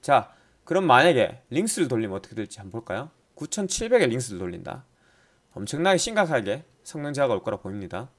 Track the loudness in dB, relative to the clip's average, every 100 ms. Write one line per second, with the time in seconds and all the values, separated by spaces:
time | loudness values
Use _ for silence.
0 | 4 2 2 _ _ _ -2 0 6 6
1 | 8 6 2 -2 _ -4 -2 -2 0 0
2 | -2 -6 -10 -10 -10 -10 -12 -12 -8 -8
3 | -8 _ _ -16 -10 -6 -4 -4 2 4
4 | 4 0 -4 -8 -8 -8 -10 -14 -16 _
5 | _ _ _ _ _ -12 -8 -2 2 2
6 | 2 0 2 0 0 -6 -6 _ -14 -10
7 | -8 0 0 0 -2 -8 -8 -10 -8 -10
8 | -12